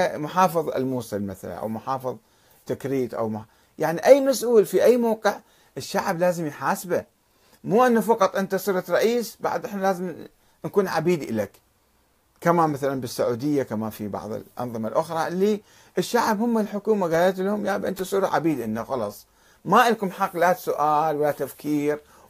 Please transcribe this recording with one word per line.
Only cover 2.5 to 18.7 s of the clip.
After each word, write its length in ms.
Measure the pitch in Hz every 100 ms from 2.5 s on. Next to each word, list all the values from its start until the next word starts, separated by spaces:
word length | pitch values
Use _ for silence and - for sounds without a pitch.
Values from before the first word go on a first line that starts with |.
| _ -
تكريت، 480 | 131 131 135 120
أو 140 | - 113
مح-، 180 | 107 110 _ _ -
يعني 280 | 151 165 -
أي 140 | 277
مسؤول 460 | 269 254 220 233 180
في 180 | 185
أي 120 | - 247
موقع 440 | 233 220 202 214 _ _ _ -
الشعب 420 | - 190 - 165
لازم 280 | 180 175 156
يحاسبه. 580 | - 139 196 175 160 - _ _ _ _ _
مو 220 | 139 202 254
أنه 140 | 226
فقط 360 | 190 220 190 196
أنت 180 | 190
صرت 360 | 190 202 185 175
رئيس 460 | 170 208 240 214 -
بعد 240 | 160 185
إحنا 180 | - 202
لازم 440 | 190 180 185 147 107 _ _ _
نكون 240 | 160 196 190
عبيد 340 | 165 156 175
إلك، 280 | 131 110 101 _ _ _ _ _ _ _ _ _
كما 260 | 170 170 160
مثلا 340 | 139 135 135
بالسعودية، 640 | 123 - 117 120 143 143
كما 280 | 127 110 110
في 180 | - 104
بعض 240 | 98 101
الأنظمة 560 | 107 98 - 123 113 110
الأخرى 400 | 110 160 165 156
اللي 340 | 175 202 208 - - - -
الشعب 420 | 175 233 - 208
هم 180 | 240 226
الحكومة 580 | 208 208 208 214 175 160
قالت 220 | 185 185
لهم: 280 | 190 208 202
"يابا 220 | 202 190
أنتوا 180 | 190 185
صروا 220 | 196 190
عبيد 320 | 147 160 139
إلنا، 240 | 113